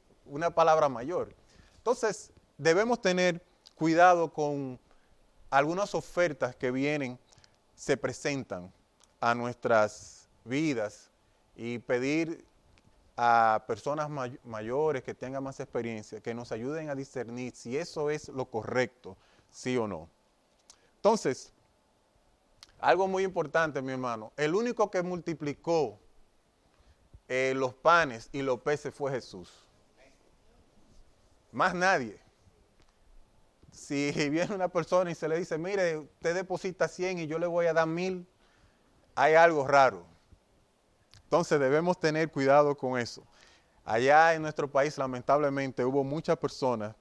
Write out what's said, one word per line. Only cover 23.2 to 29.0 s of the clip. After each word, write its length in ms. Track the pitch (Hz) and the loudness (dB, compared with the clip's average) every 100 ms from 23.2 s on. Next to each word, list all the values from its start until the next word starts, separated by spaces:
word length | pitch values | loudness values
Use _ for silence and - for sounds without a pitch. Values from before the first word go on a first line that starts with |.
importante, 580 | 190 180 151 160 160 139 | -2 -4 -2 0 0 -2
mi 100 | 131 | -6
hermano, 400 | 131 127 113 110 - | -6 -6 -6 -10 -4
el 160 | 151 | -2
único 360 | 180 240 240 208 | 0 -2 0 0
que 120 | 185 | 0
multiplicó, 960 | 180 180 170 160 147 135 - 165 127 101 _ - - _ _ _ _ _ _ _ _ - _ | -4 -6 -6 -6 -6 -6 0 0 0 -6 _ -20 -20 _ _ _ _ _ _ _ _ -20 _
eh, 240 | 127 131 | -2 0
los 200 | 135 131 | 0 -2
panes 560 | 120 156 170 151 113 - | 0 4 4 4 -4 -10
y 80 | 143 | -6
los 200 | 135 123 | -2 -2
peces 340 | - 147 139 | -2 -4 -6
fue 160 | - | -6